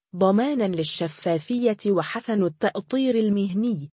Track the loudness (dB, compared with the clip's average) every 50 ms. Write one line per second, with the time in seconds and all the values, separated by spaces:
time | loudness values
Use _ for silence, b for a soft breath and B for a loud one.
0 | _ _ -2 2 2 4 4 4 2 2 0 0 0 0 0 0 -2 -2 -2 -2
1 | -4 -4 -6 -4 -2 -2 0 -2 -2 -2 -2 0 0 0 0 0 0 0 0 0
2 | 0 -2 -4 -6 -4 -2 0 2 0 0 0 0 -2 -2 -2 -2 -6 -4 -2 0
3 | 2 2 2 2 2 2 2 0 0 -2 -2 -2 -2 -2 -2 -4 -6 -10 _